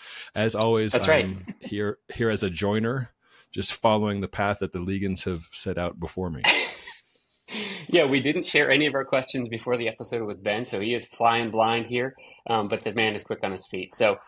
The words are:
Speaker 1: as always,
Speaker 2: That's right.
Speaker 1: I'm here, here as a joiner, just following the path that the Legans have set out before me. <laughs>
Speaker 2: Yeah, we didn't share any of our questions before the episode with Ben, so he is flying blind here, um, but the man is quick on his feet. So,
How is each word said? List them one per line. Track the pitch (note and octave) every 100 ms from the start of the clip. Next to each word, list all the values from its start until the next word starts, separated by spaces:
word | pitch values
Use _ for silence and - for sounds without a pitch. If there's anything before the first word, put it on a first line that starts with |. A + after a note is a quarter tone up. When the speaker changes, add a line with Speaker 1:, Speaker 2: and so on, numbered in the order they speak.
| - - -
Speaker 1:
as | G#2 A2 G#2
always, | A2+ A2+ A2
Speaker 2:
That's | A#2+ -
right. | D3+
Speaker 1:
I'm | F#2+ F#2+ F#2 -
here, | - G#3 G#3 - -
here | - A2+
as | G#2
a | G2
joiner, | E2+ G2+ G#2+ A2+ C3+ A#2+ _ _ - _
just | - - -
following | A2+ G#2+ G#2 G2+
the | F#2
path | - G2+ G2+
that | F#2+
the | F2+
Legans | F2+ G2 G2 F#2
have | - E2+ -
set | - G2 E2+
out | F2 -
before | E2+ - F2+
me. | D2 -
<laughs> | - - - - - _ _ _ _ - G#3+ G#3 F#3+ D#3
Speaker 2:
Yeah, | E3+
we | C#3+ C#3
didn't | C3 E3
share | - D3 C3+
any | C#3
of | D3+
our | C3+ C3
questions | C3+ C3 C3+ A#2+
before | A2+ B2 B2
the | A2+
episode | - B2 A#2 G#2+
with | F#2
Ben, | G2+ G#2 B2
so | G2+
he | G#2+
is | A#2+ A2
flying | - A#2 A#2 A#2
blind | A2 A2 A#2 A2+
here, | B2 C3 - - - -
um, | A2+ G#2
but | A2
the | A2+
man | G#2+ A2
is | G#2
quick | - A2
on | G2+
his | F#2+ -
feet. | F#2+ F2+
So, | - A2 G2